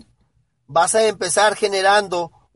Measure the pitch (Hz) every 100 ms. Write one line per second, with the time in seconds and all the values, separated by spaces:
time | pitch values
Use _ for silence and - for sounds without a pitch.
0 | - _ _ _ _ _ - 160 175 220
1 | 220 202 185 180 208 202 208 196 190 208
2 | 196 175 170 _ _